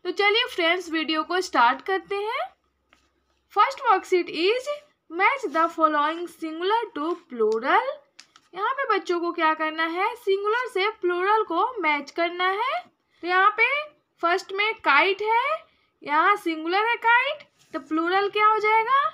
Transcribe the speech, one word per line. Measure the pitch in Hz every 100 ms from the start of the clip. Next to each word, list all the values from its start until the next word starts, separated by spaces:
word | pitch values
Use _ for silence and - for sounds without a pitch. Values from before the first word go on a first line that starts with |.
तो | 359
चलिए | 359 415 440 494
फ्रेंड्स, | - 330 359 349
वीडियो | 320 311 311
को | 311 359
स्टार्ट | 359 277 240 269 -
करते | 381 370 392
हैं। | 415 523 762 _ _ _ _ _ _ _ _ _ _
First | 392 440 554 480
worksheet | 381 - 359 - 294
is | 359 494 523 587 _ _ _
match | 330 415 539 403 311
the | 320
following | 330 311 302 302 339 349
singular | - 320 320 370 453 427
to | 285 311 349 _
plural। | 247 214 220 262 392 508 605 _ - _ _ _
यहाँ | 349 427
पे | 539 523
बच्चों | 392 - 349
को | 339
क्या | 339 320
करना | 320 311 311 330 339
है, | 427 480
सिंगुलर | 403 392 415 453 494
से | 381 403 427
प्लूरल | 359 349 381 440 381
को | 339 453 480
मैच | 320 294 285
करना | - 339 349 370
है। | 392 494 679 - _ _ _
तो | 339
यहाँ | 359 403 427
पे | 480 571 605 _ _ _
फर्स्ट | 294 381 -
में | 392 427 427
काइट | 320 285 359 381
है, | 427 453 539 640 - _ _ _
यहाँ | - 294 359 403 339
सिंगुलर | 320 320 381 453
है | 466 453
काइट, | 480 523 605 - _ _
तो | 311
प्लूरल | - 311 339 381 403
क्या | 415 427
हो | 427
जाएगा | 415 440 453 554 605